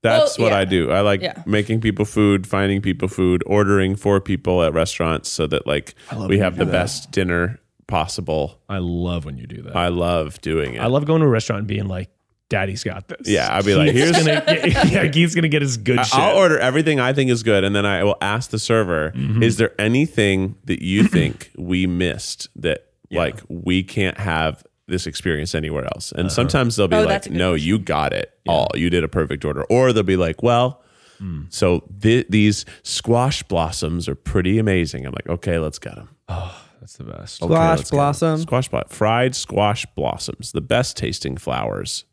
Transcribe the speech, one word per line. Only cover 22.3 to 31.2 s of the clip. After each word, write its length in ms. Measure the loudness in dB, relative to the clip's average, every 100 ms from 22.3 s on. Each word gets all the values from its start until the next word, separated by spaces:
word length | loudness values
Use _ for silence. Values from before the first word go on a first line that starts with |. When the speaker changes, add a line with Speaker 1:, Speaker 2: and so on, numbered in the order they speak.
| -12 -14 -6
Speaker 1:
that, 300 | -4 -4 _ _ _
Speaker 3:
Yeah. 120 | -4
Speaker 1:
like, 200 | -2 -4 -14
we 340 | -10 -2 -2
can't 360 | -2 -2 -4 -2
have 440 | -4 0 -2 -4 -16 _ -6
this 180 | -6 -6
experience 480 | -6 -4 -4 -4
anywhere 300 | -4 -4 -6 -6
else?" 260 | -8 -10
And 100 | -6 -4
Speaker 3:
Uh-huh. 20 |
Speaker 1:
sometimes 480 | 0 0 2 0 0
they'll 120 | 2
be 80 | 2
Speaker 2:
Oh, 40 |
Speaker 1:
like, 80 | 2
Speaker 2:
that's 180 | 0 -4
a 40 |
good 80 | -2
Speaker 1:
"No, 120 | 0
Speaker 2:
question. 160 | 0 0
Speaker 1:
you 100 | 0
got 340 | 0 -2 -2
it 180 | -4 -8 _
Speaker 3:
Yeah. 80 | -2
Speaker 1:
all. 160 | 0 0
You 160 | 0 0
did 140 | 0
a 40 | 0
perfect 360 | -2 -2 -2
order." 180 | -4 -4
Or 280 | 0 4 4
they'll 100 | 2
be 140 | 2 2
like, 260 | 0 0
"Well, 400 | 2 2 2 -2 _ _ _ _